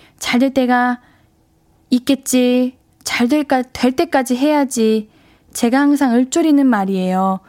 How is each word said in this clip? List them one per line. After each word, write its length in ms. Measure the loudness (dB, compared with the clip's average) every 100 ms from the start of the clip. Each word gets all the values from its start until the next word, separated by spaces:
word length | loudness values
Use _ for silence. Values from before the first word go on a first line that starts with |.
| -14 _
잘 200 | -4 0
될 120 | 0
때가 480 | 0 0 0 0 -4 _ _ _ _ _ _ _ _ _
있겠지, 880 | -2 0 -2 0 0 2 2 -2 -6 _ _
잘 240 | -8 -4 0
될까-, 340 | 0 0 -2 -4
될 200 | -2 -2
때까지 440 | 0 -2 -2 -2 -2
해야지. 720 | 0 0 -2 0 0 0 -4 _ _ _ _
제가 280 | -4 0 2
항상 340 | 2 2 2
을조리는 520 | 0 0 0 2 2 2
말이에요. 720 | 0 -2 -2 -2 0 0 -2